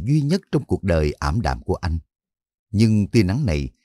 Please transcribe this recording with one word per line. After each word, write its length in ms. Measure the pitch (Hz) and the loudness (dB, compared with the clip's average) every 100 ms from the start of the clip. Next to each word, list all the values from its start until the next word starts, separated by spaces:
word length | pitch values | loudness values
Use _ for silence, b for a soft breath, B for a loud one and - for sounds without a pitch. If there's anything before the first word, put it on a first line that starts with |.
| 101 | 0
duy 160 | 151 | 0
nhất 200 | 143 196 - | 0 -2 -2
trong 140 | 156 - | -6 -2
cuộc 180 | 90 | -2
đời 280 | 95 82 76 | 0 0 0
ảm 300 | - 71 98 | -2 -4 -2
đạm 220 | 82 60 | -2 -4
của 120 | - - | -6 -4
anh. 240 | 85 80 - _ _ _ _ _ _ | -2 -4 -8 _ _ _ _ _ _
Nhưng 360 | 101 113 107 95 | 2 4 4 2
tia 160 | 117 | 2
nắng 220 | 90 117 131 | 2 0 -2
này 240 | 76 67 - | -2 -4 -10